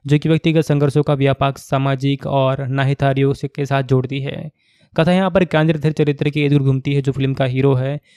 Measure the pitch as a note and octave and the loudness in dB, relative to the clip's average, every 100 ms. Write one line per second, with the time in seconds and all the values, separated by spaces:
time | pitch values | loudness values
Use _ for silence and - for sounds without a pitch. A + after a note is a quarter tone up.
0 | C#3 D3 D#3 D#3+ E3 D#3+ D#3 C#3+ C#3+ D3 | -2 0 2 2 2 2 2 2 2 2
1 | D3 C#3 C3+ C3 C#3 C3 - C3+ C#3 C3 | 0 2 0 0 -2 -4 -4 -2 0 -2
2 | C#3 C#3 - C#3 C3 C3+ C3 C3+ C3+ C#3+ | -2 -2 -2 0 0 -2 -4 -2 -2 0
3 | C#3 C3+ C#3 C3+ C#3+ - C#3 C#3 C3 C3 | 0 2 0 0 -6 -6 -2 -2 2 0
4 | B2+ C#3 C3+ - D#3 - _ _ _ - | 0 -6 -8 -10 -14 -18 _ _ _ -2
5 | E3 F3+ F#3+ F#3+ F3+ D#3 D#3+ D#3 D#3 D3+ | 2 2 2 2 2 2 2 0 -2 0
6 | D3 C#3+ D3 D3+ C#3+ C#3+ C3+ C3+ C#3+ C#3 | 0 0 -2 0 2 2 2 0 0 -2
7 | C3+ C3+ C3+ C3 C3 C3 C3+ B2+ C3+ D3 | -2 -2 -2 -2 -2 0 2 0 -2 -6
8 | - | -12